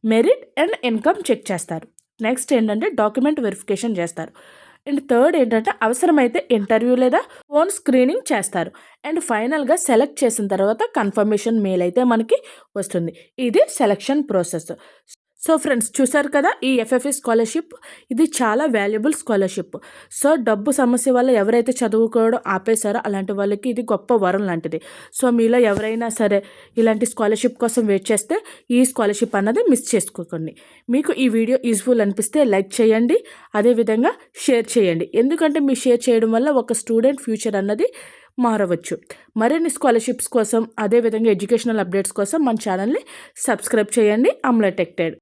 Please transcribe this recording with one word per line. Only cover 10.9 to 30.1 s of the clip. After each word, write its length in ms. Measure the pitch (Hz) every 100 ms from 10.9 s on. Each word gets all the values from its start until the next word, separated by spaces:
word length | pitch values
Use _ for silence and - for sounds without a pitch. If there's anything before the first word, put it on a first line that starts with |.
కన్ఫర్మేషన్ 680 | - 202 208 208 208 233 226
మెయిల్ 200 | 202 185
అయితే 200 | 180 180
మనకి 340 | 254 226 226 523 - - _ 202
వస్తుంది. 360 | - 180 170 - _ -
ఇది 240 | 247 269 605
సెలక్షన్ 520 | - 226 202 - 285
ప్రాసెస్. 480 | 285 196 175 165 - - - _ _ - _ _
So 120 | - 320
ఫ్రెండ్స్ 300 | 320 247 226
చూశారు 360 | - 262 294 285
కదా 220 | 285 320 -
ఈ 60 | 254 254
ఎఫ్ఎఫ్ఏ 320 | 226 254 277
స్కాలర్‌షిప్. 600 | - - 226 226 320 - - - - _
ఇది 140 | 240 311
చాలా 320 | - 233 220 311
వాల్యుబుల్ 440 | 226 202 214 247
స్కాలర్‌షిప్. 600 | 311 - 208 190 - 170 - - - -
So 160 | - 285 320
డబ్బు 300 | 226 214 214
సమస్య 380 | 277 247 240 269
వల్ల 180 | 247 262
ఎవరైతే 400 | 240 196 233 233
చదువుకోవడం 680 | 254 233 220 226 226 226 226 -
ఆపేశారో 520 | 190 190 220 208 214
అలాంటి 280 | - 196 190
వాళ్ళకి 340 | 196 202 208 254
ఇది 140 | 233
గొప్ప 320 | 233 202 -
వరం 280 | 240 185 190
లాంటిది. 340 | 202 165 160 160 - - -
So 200 | - 254
మీలో 260 | 240 226 247
ఎవరైనా 460 | 226 202 220 226 233
సరే 280 | 220 208 202 202 - - -
ఇలాంటి 300 | 226 214 233
స్కాలర్‌షిప్ 520 | - 214 214 247 -
కోసం 240 | 233 233 220
వెయిట్ 200 | 196 190
చేస్తే 280 | 208 - 370 - - _
ఈ 100 | 240
స్కాలర్‌షిప్ 520 | 254 - 208 208 226 202
అన్నది 260 | 202 262 466
మిస్ 160 | 247 -
చేసుకోకండి. 680 | 214 -